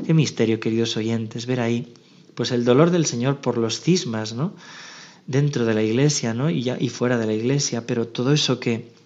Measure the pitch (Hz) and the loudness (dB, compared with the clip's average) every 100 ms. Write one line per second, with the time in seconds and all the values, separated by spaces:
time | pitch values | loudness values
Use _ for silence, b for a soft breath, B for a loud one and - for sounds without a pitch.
0 | - 160 143 - 113 110 117 113 113 113 | 0 2 2 0 0 0 0 0 0 -2
1 | 110 113 110 117 117 127 117 120 135 - | -2 -2 -4 -8 -4 -2 0 -2 -4 -14
2 | B B - - 120 123 120 123 170 175 | B B -14 -6 -2 0 4 6 6 4
3 | 151 120 127 139 - 117 113 110 - 180 | 0 0 -2 0 -2 0 -2 -2 0 0
4 | 127 113 107 113 165 - B B B B | 0 -6 -6 -4 -6 -6 B B B B
5 | B B - 131 143 143 117 110 110 113 | B B -4 0 0 2 0 2 2 4
6 | 147 147 120 113 143 170 120 123 123 - | 2 2 -2 -2 0 0 -2 -2 -4 0
7 | 123 123 110 107 120 139 143 117 117 120 | 0 2 0 0 0 0 0 -4 -4 -4
8 | 117 - 123 151 147 123 - 113 - - | -2 -2 2 2 2 0 0 -4 -6 -18